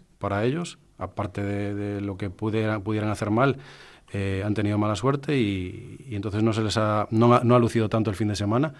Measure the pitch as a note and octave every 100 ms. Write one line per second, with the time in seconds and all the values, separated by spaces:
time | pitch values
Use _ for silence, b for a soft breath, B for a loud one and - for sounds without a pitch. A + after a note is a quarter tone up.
0 | - _ G2 G2 A#2 D3+ F3 - _ -
1 | F2+ - G2+ G2 G2+ G2+ G2+ G2+ G2+ G2+
2 | G2+ F#2+ G2+ F#2+ A2 A2 A2 G#2+ G2 G#2+
3 | G#2+ G#2 G#2+ G#2+ C#3 C3+ b b b b
4 | - G2+ G2 G2 G#2 G#2 G#2 G#2 G#2 G#2
5 | B2+ C#3 C#3 C#3+ G#2 F#2+ F2+ F#2+ - -
6 | C#3 G#2+ G#2+ G2+ A2+ A2 A2 G#2+ G#2+ G#2+
7 | G2+ A2 A#2+ A#2+ A#2+ B2 A#2 A#2 G#2+ A2+
8 | A2 G2 G#2+ G#2 G2+ A#2 D3+